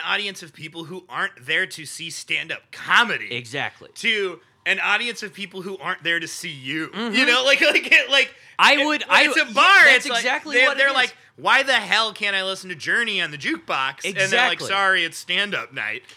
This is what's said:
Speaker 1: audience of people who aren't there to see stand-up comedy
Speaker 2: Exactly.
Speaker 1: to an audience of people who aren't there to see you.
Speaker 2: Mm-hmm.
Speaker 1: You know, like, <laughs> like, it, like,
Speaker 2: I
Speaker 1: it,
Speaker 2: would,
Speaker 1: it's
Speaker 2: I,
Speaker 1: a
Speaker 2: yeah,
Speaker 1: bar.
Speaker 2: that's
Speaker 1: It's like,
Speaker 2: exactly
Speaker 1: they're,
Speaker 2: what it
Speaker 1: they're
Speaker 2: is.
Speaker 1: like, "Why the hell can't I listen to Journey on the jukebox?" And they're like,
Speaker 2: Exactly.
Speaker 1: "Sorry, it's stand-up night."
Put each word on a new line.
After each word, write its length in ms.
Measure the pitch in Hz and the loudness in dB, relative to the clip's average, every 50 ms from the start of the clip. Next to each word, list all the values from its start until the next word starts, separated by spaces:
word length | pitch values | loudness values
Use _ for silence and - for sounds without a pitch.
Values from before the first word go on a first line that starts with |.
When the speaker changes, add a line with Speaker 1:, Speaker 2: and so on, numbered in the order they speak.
| 165 | -4
Speaker 1:
audience 380 | 175 190 202 208 202 190 - 180 | -4 -4 -4 -4 -6 -10 -12 -16
of 100 | 151 - | -18 -18
people 320 | - 151 156 160 170 160 | -18 -18 -16 -14 -14 -14
who 180 | 143 190 185 - - | -14 -14 -16 -14 -10
aren't 360 | 123 156 190 190 - 120 123 | -6 -6 -6 -6 -6 -8 -6
there 200 | 139 160 175 185 | -2 0 0 0
to 200 | 185 - 160 151 | -2 -6 -12 -14
see 240 | - - - 165 165 | -14 -14 -14 -12 -12
stand-up 640 | 147 - - - 160 147 156 160 139 - - _ | -12 -12 -8 -6 -6 -6 -6 -6 -10 -12 -14 _
comedy 600 | - - - - 175 214 240 214 156 117 107 104 120 | -18 -10 -2 2 2 4 4 2 -2 -6 -6 -6 -8
Speaker 2:
Exactly. 540 | 120 120 110 131 139 120 104 - - - - - | -8 -8 -8 -6 -6 -6 -6 -8 -12 -20 -20 -12
Speaker 1:
to 440 | - - 226 220 208 196 185 165 - _ _ _ _ - | -6 -4 -2 -2 -2 -2 -6 -8 -10 _ _ _ _ -4
an 120 | 175 190 190 | -4 -2 -2
audience 420 | - 196 208 226 240 240 226 - 220 | 0 0 0 0 -2 -4 -8 -10 -12
of 100 | 196 139 | -14 -12
people 280 | 185 202 180 185 190 | -12 -14 -12 -12 -12
who 160 | 170 202 190 | -12 -10 -10
aren't 260 | - 139 175 185 - 143 | -8 -8 -8 -8 -4 -2
there 160 | 170 170 170 | -2 -2 -2
to 80 | 160 | -4
see 220 | 156 - - - 175 | -6 -10 -10 -12 -12
you. 380 | 147 135 127 131 151 156 160 - | -12 -10 -10 -8 -6 -6 -6 -8
Speaker 2:
Mm-hmm. 260 | - 196 233 233 196 | -8 -8 -6 -2 0
Speaker 1:
You 100 | 254 262 | 0 2
know, 180 | 247 240 254 254 | 2 2 2 2
like, 180 | 277 277 269 | 2 2 4
<laughs> 0 | |
like, 300 | 330 294 - 359 359 - | 4 2 2 2 2 4
it, 180 | 330 302 262 240 | 4 4 4 4
like, 240 | 277 269 262 - - _ - - - | 2 2 2 0 -4 _ -20 -8 0
Speaker 2:
I 180 | - 185 233 285 | 4 4 6 6
Speaker 1:
it, 80 | 294 277 | 4 2
Speaker 2:
would, 160 | 302 302 285 | 0 0 -2
Speaker 1:
it's 80 | - - | 0 2
Speaker 2:
I, 140 | 180 226 294 | 4 4 4
Speaker 1:
a 40 | 294 - | 4 4
Speaker 2:
yeah, 80 | 320 302 247 208 | 2 0 2 2
Speaker 1:
bar. 320 | 277 320 370 403 381 330 | 4 6 8 8 10 10
Speaker 2:
that's 120 | 285 277 247 - | 8 8 6 2
Speaker 1:
It's 40 | 285 | 0
like, 100 | 240 233 233 | -2 -2 0
Speaker 2:
exactly 320 | 254 277 302 - 311 269 | -2 -2 -4 -4 0 2
Speaker 1:
they're, 100 | 247 262 | 2 4
Speaker 2:
what 100 | 277 277 | 4 4
it 20 | 269 | 2
Speaker 1:
they're 80 | 277 277 | 2 2
Speaker 2:
is. 40 | 269 | 2
Speaker 1:
like, 220 | 262 247 - - _ _ _ _ | 2 0 0 -4 _ _ _ _
"Why 260 | - 143 196 233 262 277 | -6 0 2 2 2 4
the 100 | 269 254 | 2 0
hell 400 | 226 208 180 190 220 226 214 196 | 0 0 2 2 2 0 0 -4
can't 220 | - 214 202 196 | -4 -4 -2 -2
I 80 | 190 190 | -2 -2
listen 260 | 190 190 185 185 185 | -4 -6 -8 -10 -12
to 60 | 175 | -12
Journey 460 | 139 - 165 190 226 233 220 202 185 | -8 -4 -2 -2 0 0 -2 -2 -4
on 100 | 170 156 | -4 -4
the 60 | 147 | -6
jukebox?" 680 | 147 151 247 320 165 - - 165 139 135 139 143 - - | -6 -6 -6 -6 -6 -6 -4 -4 -2 -2 -4 -4 -6 -6
And 100 | 185 190 | -6 -2
they're 80 | 196 190 | -2 0
like, 300 | 190 - 233 254 175 170 | 2 2 2 2 2 0
Speaker 2:
Exactly. 140 | 160 165 | -2 -4
Speaker 1:
"Sorry, 360 | - 196 196 196 190 190 180 170 | -2 0 0 2 2 2 2 0
it's 140 | 160 - | -2 -6
stand-up 560 | - - - 180 190 202 208 175 123 117 120 135 | -10 -10 -6 -4 -2 -2 -2 -4 -6 -8 -8 -8
night." 300 | 131 107 107 110 123 - - - | -8 -6 -6 -6 -8 -12 -16 -18